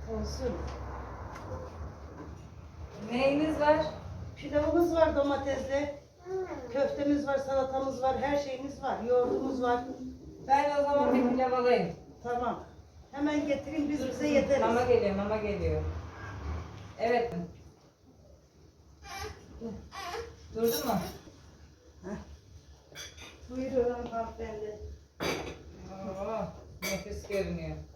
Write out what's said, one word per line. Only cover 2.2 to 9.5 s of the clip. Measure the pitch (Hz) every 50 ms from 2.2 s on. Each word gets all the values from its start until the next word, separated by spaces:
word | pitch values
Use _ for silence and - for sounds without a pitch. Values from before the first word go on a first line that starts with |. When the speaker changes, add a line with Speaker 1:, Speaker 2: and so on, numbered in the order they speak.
| - - - - - - - - - - - - - - - - 208 214
Speaker 2:
Neyiniz | 233 247 269 269 285 294 311 311 311 285
var? | 294 294 302 311 311 311 - - - - - - - - -
Speaker 1:
Pilavımız | - 294 285 277 294 302 320 330 339 339 339 320
var | 330 320 311 -
domatesli. | 285 277 285 277 262 277 277 269 262 262 262 277 277 294 285 285 - - - - - - 359 381 381 370 349 302 277 254 240 226
Köftemiz | 269 277 277 277 285 285 285 294 285 - 269
var, | 277 269
salatamız | 269 269 269 269 262 262 262 269 269 269 240 240
var, | 254 262 262 226
her | 226 277 285 285
şeyimiz | 285 269 254 254 269 277 - - -
var. | 254 - - 214
Yoğurdumuz | 233 247 247 247 - - - - 262